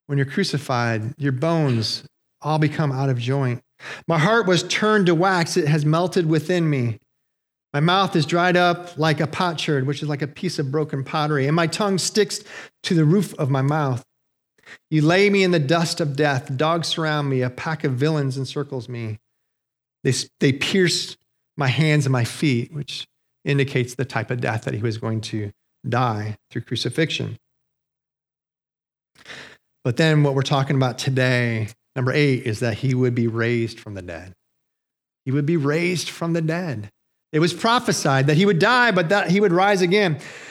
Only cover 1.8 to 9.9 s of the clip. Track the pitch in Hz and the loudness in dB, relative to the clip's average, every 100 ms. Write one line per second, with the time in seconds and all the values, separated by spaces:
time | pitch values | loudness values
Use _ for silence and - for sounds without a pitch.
1.8 | 107 - - _ _ _ 147 156 151 151 | -2 -6 -10 _ _ _ -4 0 0 0
2.8 | 151 131 139 120 120 139 131 139 - _ | -2 0 0 -2 -2 -2 -2 -4 -10 _
3.8 | - - - 165 175 233 185 175 - - | -18 -10 -2 2 4 4 4 2 0 -2
4.8 | 214 214 175 165 190 180 165 185 151 156 | 2 4 4 4 2 2 0 0 2 2
5.8 | 151 160 180 185 160 160 156 180 160 143 | 2 2 2 0 2 0 0 0 0 0
6.8 | 120 107 _ _ _ _ _ _ _ 143 | -2 -4 _ _ _ _ _ _ _ 0
7.8 | 160 190 190 170 143 170 180 180 175 175 | 2 4 2 0 0 2 4 4 4 2
8.8 | - - 156 151 160 - 185 160 - 143 | -4 -2 0 0 -2 -2 -2 -2 -2 0
9.8 | 131 | 0